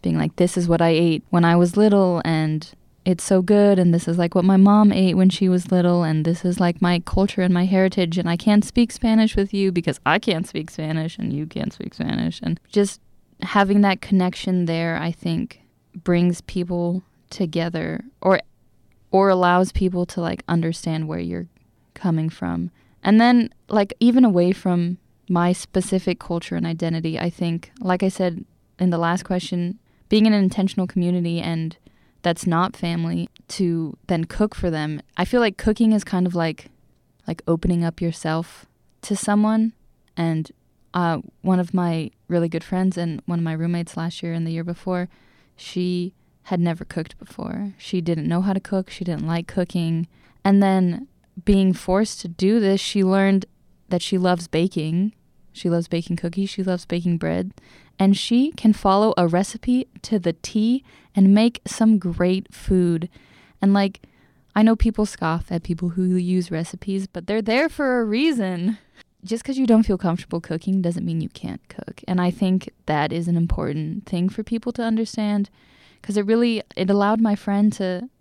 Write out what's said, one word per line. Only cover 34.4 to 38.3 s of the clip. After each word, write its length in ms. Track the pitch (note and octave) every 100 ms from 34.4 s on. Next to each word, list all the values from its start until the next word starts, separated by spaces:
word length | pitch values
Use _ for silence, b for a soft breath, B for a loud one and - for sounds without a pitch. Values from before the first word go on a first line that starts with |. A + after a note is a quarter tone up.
| G#3+ -
for 140 | F3+
them. 320 | D#3+ D3+ D3+ - -
I 80 | F3+
feel 160 | B3
like 160 | A3+ F#3+
cooking 340 | - G#3 A3+
is 120 | G#3+
kind 220 | - F#3 F3+
of 100 | F3
like, 340 | E3 D3+ - _ _ _ _ _ -
like, 140 | E3 -
opening 360 | E3 F3 F3
up 160 | E3+ E3
yourself 680 | E3+ D#3+ D#3+